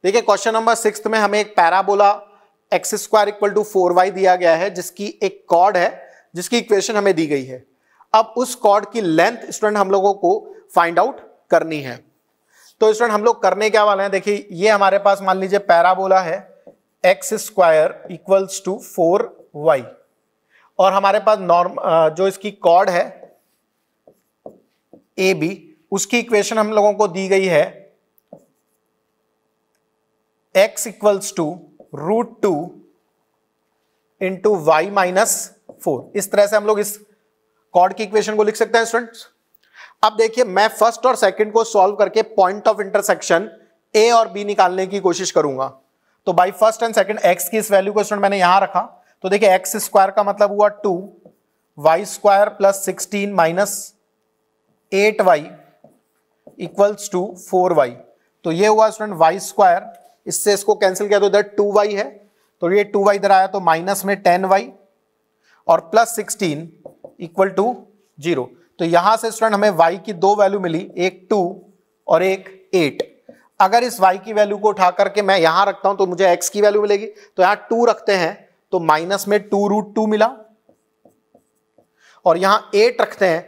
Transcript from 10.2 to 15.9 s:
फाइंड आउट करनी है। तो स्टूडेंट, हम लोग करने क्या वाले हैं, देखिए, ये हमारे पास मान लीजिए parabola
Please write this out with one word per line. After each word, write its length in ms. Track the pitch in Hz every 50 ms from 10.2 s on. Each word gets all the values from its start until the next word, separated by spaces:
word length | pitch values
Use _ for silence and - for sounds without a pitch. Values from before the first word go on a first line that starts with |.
| - 170 196 220 - - - - _ _ -
फाइंड 240 | 180 170 170 170 170
आउट 220 | 196 262 262 - - - _ _ _ _
करनी 300 | 175 165 160 160 160 151
है। 160 | 135 131 120 120 _ _ _ _ _ _ _ _ _ _ _ _ _ - _ _
तो 120 | 220 220
स्टूडेंट, 220 | 214 214 240 233 214
हम 100 | 208 208
लोग 180 | 240 226 -
करने 280 | - 190 180 196 214 220
क्या 140 | 202 214 208
वाले 180 | 208 202 196
हैं, 100 | 196 202
देखिए, 340 | 196 190 190 208 208 202 202 -
ये 160 | 180 165 190 220
हमारे 300 | 214 202 202 190 190 196
पास 240 | 196 202 196 190
मान 160 | 196 190 185 190
लीजिए 200 | 190 175 196 202 202 -
parabola 520 | 175 170 170 180